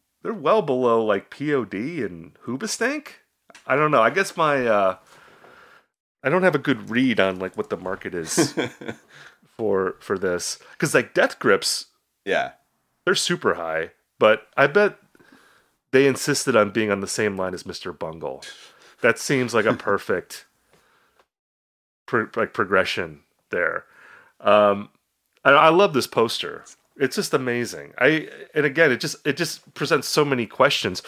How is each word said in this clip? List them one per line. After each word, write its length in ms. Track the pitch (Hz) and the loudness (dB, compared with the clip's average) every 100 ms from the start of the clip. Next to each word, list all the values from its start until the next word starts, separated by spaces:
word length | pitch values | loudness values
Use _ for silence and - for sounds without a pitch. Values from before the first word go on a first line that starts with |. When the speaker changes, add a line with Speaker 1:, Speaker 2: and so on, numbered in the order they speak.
| _ _ | _ _
Speaker 1:
they're 100 | 180 | -10
well 300 | 214 147 220 | -4 0 0
below, 420 | 160 127 123 113 | 2 0 2 2
like, 260 | 110 101 - | 2 -2 -4
P 220 | - 143 | -8 -4
O 120 | 143 | -2
D 380 | 104 95 127 175 | -2 -6 -8 -6
and 280 | 104 87 82 _ - | -8 -10 -18 _ -10
Hoobastank. 640 | 123 220 - 233 294 - - _ _ _ - - | -8 -8 -4 -4 -4 -10 -20 _ _ _ -14 -2
I 80 | |
don't 160 | 135 151 | 0 4
know. 120 | 139 | 4
I 80 | 113 | 4
guess 260 | 151 190 - | 2 -4 -2
my, 280 | 156 143 120 | 0 0 2
uh, 300 | 104 95 92 _ - - _ - - - _ _ _ _ _ | 2 2 0 _ -20 -20 _ -20 -20 -20 _ _ _ _ _
I 60 | 135 | 0
don't 160 | 175 | 2
have 100 | 185 | 2
a 40 | 156 | 2
good 280 | 135 120 101 | -2 -4 -2
read 300 | 113 131 101 | 0 0 2
on, 220 | 95 92 | 2 0
like, 160 | 95 107 | -6 -6
what 140 | 104 | -6
the 60 | 95 | -6
market 380 | 92 95 98 | -6 -8 -8
is 400 | 87 80 - 147 - 123 - - - _ | -8 -4 0 0 0 -6 -8 -14 -14 _
Speaker 2:
<laughs> 500 | - - _ _ - | -20 -20 _ _ -6
Speaker 1:
for, 400 | 110 95 92 - | -2 0 0 -4
for 180 | - 98 | -6 -4
this. 440 | 92 87 - - - - | -2 -2 -6 -10 -14 -6
'Cause, 160 | 156 | 0
like, 180 | 143 120 | 0 0
Death 280 | - 247 - | 0 0 0
Grips, 460 | 131 95 - - - _ _ _ | 2 2 2 -6 -8 _ _ _
Speaker 2:
Yeah. 280 | 98 85 65 - _ _ _ _ | -2 -2 -2 -8 _ _ _ _
Speaker 1:
they're 120 | - 190 | -4 -2
super 380 | - 175 123 | -2 -2 -2
high, 360 | 85 82 80 85 _ _ - | -2 -4 -4 -6 _ _ 2
but 260 | 107 110 - - | 4 4 0 0
I 120 | 143 | 2
bet 280 | 190 208 - _ _ _ _ _ _ _ _ _ | 4 2 -2 _ _ _ _ _ _ _ _ _
they 160 | 131 139 | 4 4
insisted 480 | 131 - 139 - | 2 -2 -2 2
on 160 | 117 104 | 2 4
being 220 | 107 107 | 0 0
on 80 | 98 | -2
the 80 | 95 | -4
same 280 | - 107 95 | -4 -2 -2
line 180 | 92 | -6
as 120 | 90 98 | -6 -12
Mister 260 | 87 92 | -12 -12
Bungle. 520 | 82 82 82 76 65 - - - _ - _ | -10 -10 -8 -10 -10 -16 -20 -20 _ -20 _
That 180 | 123 117 | 0 0
seems 360 | - 139 123 | 0 -2 0
like 120 | 113 107 | 0 2
a 80 | |
Speaker 2:
<laughs> 160 | - - | 0 -2
Speaker 1:
perfect 540 | 101 - 92 - - - _ _ _ _ _ _ _ _ _ _ _ _ _ _ _ - | -4 -2 -4 -6 -16 -20 _ _ _ _ _ _ _ _ _ _ _ _ _ _ _ -4
pro-, 220 | 123 107 - | -4 -2 -4
like, 160 | 104 | -4
progression 720 | - 98 95 92 - 85 76 _ _ - | -2 0 2 2 -2 -8 -10 _ _ -8
there. 360 | 92 85 85 - _ - - _ _ | -4 -2 -4 -10 _ -20 -20 _ _
Um, 500 | 104 104 104 101 104 _ _ _ _ _ | 2 4 4 0 -6 _ _ _ _ _
I, 60 | 143 | 4
I 180 | 143 160 | 6 6
love 240 | 165 202 | 6 2
this 120 | 139 - | 2 -2
poster. 580 | - 117 - 82 80 - - _ - | 0 0 -2 -8 -12 -18 -20 _ -6
It's 200 | 135 - | -4 -4
just 160 | 160 | -2
amazing. 600 | 147 127 120 113 87 73 - | -2 -2 -4 -6 -10 -12 0
I, 300 | 135 156 - - - | 2 2 -4 -16 -8
and 120 | 156 147 | -2 0
again, 260 | 135 160 | 2 2
it 80 | 120 | 2
just, 160 | 160 - 151 | -4 -6 -4
it 100 | 135 | -4
just 360 | 165 - _ | -4 -8 _
presents 320 | - 147 156 - | -8 -2 -2 0
so 160 | - | 0
many 220 | 147 131 110 | 2 0 -2
questions. 560 | - 135 - 107 90 | 2 2 2 -4 -6